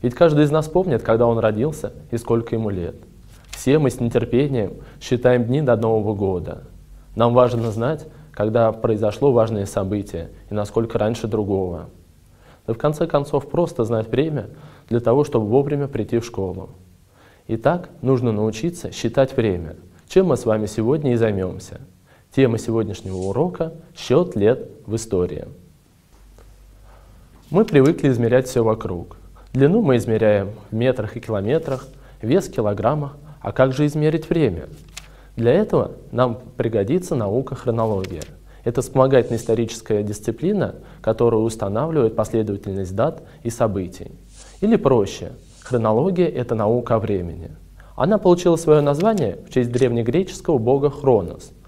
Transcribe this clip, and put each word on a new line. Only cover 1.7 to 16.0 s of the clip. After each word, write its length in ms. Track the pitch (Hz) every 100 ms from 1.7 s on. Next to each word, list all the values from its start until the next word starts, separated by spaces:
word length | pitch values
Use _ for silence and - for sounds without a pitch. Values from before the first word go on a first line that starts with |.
| 151 - - -
и 60 | 117
сколько 360 | - 117 113
ему 160 | 113 110
лет. 260 | 92 85 - - - - - -
Все 300 | - - 151
мы 100 | 135
с 100 | -
нетерпением 760 | 117 120 113 120 143 131 101 - - -
считаем 440 | - 120 123 123 113
дни 180 | 139
до 120 | 143 110
Нового 380 | 113 110 104
года. 500 | 101 98 92 82 - - - - - - 104
Нам 180 | 120
важно 380 | 120 123 117 113
знать, 340 | 104 123 156 - - -
когда 400 | - 107 117 113
произошло 600 | 107 113 107 107 - 143
важное 340 | 117 110 107 98
событие 640 | - 95 104 101 85 82 - -
и 20 |
насколько 460 | 104 104 113 113 113
раньше 280 | 107 113 113
другого. 640 | 107 101 98 92 82 85 - - _ _ _ - - -
Да 60 |
в 40 | 117
конце 300 | 151 151 165
концов 420 | 143 143 143 -
просто 340 | - 170 -
знать 240 | 110 113 110
время 420 | 123 160 147 95 - - - -
для 100 | 117
того, 240 | 117 135
чтобы 240 | 127 113 104
вовремя 400 | 127 143 143 139
прийти 320 | 113